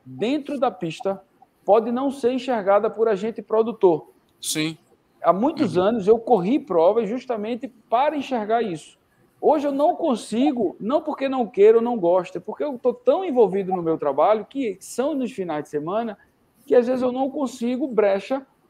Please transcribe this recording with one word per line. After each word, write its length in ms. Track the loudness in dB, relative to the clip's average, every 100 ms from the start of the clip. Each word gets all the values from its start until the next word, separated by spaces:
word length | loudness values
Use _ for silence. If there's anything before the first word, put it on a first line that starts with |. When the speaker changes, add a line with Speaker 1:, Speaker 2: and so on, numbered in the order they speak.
| -20
Speaker 1:
dentro 540 | -6 -4 -4 -6 -4
da 120 | -4
pista, 500 | -4 -8 -6 -6 -6 -12 _ _ _ 2
pode 260 | 4 4
não 200 | -2 -2
ser 200 | -2 -2
enxergada 580 | -2 -2 -2 2 2 2
por 180 | 0 0
agente 340 | 0 -4 -8
produtor. 680 | -2 0 0 2 4 4 -2 _ _ _
Speaker 2:
Sim. 380 | -6 -4 -4 -6 _ _ _ _
Speaker 1:
Há 100 | 0
muitos 420 | 2 0 0 -2 0
Speaker 2:
Uhum. 80 |
Speaker 1:
anos 240 | 0 2 2
eu 120 | 2
corri 400 | 4 0 2 -2
provas 500 | 0 2 4 2 -2
justamente 580 | -6 -6 -6 -6 -8 -10 -16 _
para 260 | 0 0 -2
enxergar 460 | -4 -4 -2 -2
isso. 360 | -2 -6 -12 _ _ _ _ _
Hoje 260 | 2 2 0
eu 40 |
não 240 | 0 0 2
consigo, 800 | -2 -2 -2 -2 0 0 -4 -4
não 220 | -4 -2
porque 260 | -4 -4 -4
não 180 | -2 -2
queiro 340 | 6 6 6
ou 40 |
não 140 | 2 0
gosto, 400 | 2 2 0 -8
é 20 |
porque 240 | -10 -6
eu 160 | -6 -2
tô 140 | -2
tão 320 | 0 2 2 2
envolvido 500 | 2 4 2 -2 -2
no 80 |
meu 140 | -2 0
trabalho, 480 | 0 2 4 2 -2
que 320 | -6 -6 -6
são 340 | -8 -4 -4
nos 180 | -2 -4
finais 320 | -6 -6 -6
de 60 | -6
semana, 480 | -6 -4 -4 -6 -10 _ _ _ _ 2
que 80 |
às 140 | 2 4
vezes 140 | 0
eu 100 | -2
não 180 | -2 -4
consigo 580 | -4 -6 -4 -4 -4 -2
brecha 580 | 2 2 0 -2 -8 -8 _ _